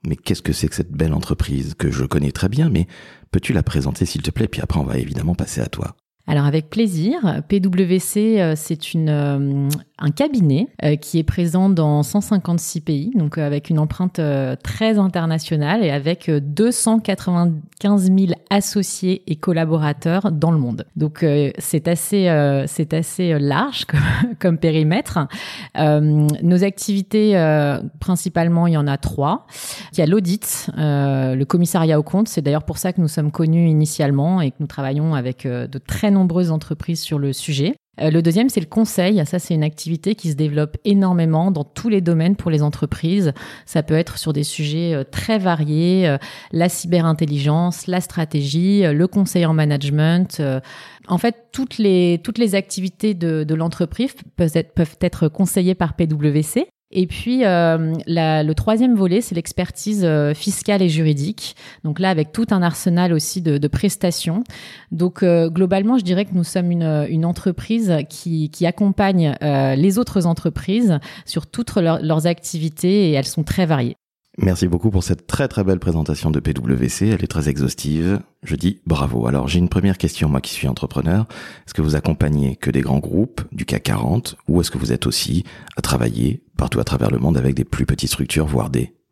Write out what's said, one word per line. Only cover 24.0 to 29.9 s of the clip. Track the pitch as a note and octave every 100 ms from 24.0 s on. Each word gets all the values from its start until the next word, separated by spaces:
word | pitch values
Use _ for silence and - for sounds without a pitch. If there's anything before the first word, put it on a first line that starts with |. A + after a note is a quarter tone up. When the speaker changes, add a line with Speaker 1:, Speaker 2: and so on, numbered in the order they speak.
| D3 - A#3+ G#3
Speaker 2:
comme | F#3 E3
périmètre. | E3 D#3+ D#3 F#3 - - C#3 G#3+ - - G3+ -
Euh, | D3+ D3+ D3+ D3+ D3+ D3+
nos | E3+ F3+
activités, | G3 G3 - G3 F#3+ G#3+ G#3+ G3
euh, | D#3+ D3+ C#3+ C#3 C#3 -
principalement, | - F3+ - E3+ E3+ E3+ E3+
il |
y | D#3+
en | C#3+
a | C3+
trois. | - - C#3 A3+ _ - - - -